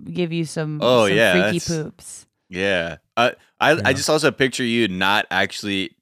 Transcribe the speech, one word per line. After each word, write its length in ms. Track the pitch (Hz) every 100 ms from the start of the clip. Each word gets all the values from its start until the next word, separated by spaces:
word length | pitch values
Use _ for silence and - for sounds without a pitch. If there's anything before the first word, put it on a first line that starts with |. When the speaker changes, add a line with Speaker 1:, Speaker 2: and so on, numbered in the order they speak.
Speaker 1:
give 300 | - 170 170
you 140 | 170 156
some, 320 | 170 156 151
Speaker 2:
Oh, 240 | 123 123 104
Speaker 1:
some 60 | 101
Speaker 2:
yeah, 160 | 110
Speaker 1:
freaky 260 | 90 - 170
Speaker 2:
that's 100 | -
Speaker 1:
poops. 580 | 160 143 - - - - _ _
Speaker 2:
Yeah. 480 | 90 98 90 85 76 _ -
Uh, 140 | 120 - _ _
I, 120 | 127
I 20 |
Speaker 3:
Yeah. 180 | 127 117
Speaker 2:
just 160 | 135 -
also 220 | 156 139
picture 340 | - 131 -
you 240 | 120 117 110
not 380 | 92 95 104 -
actually 600 | 92 98 - 104 98 95 -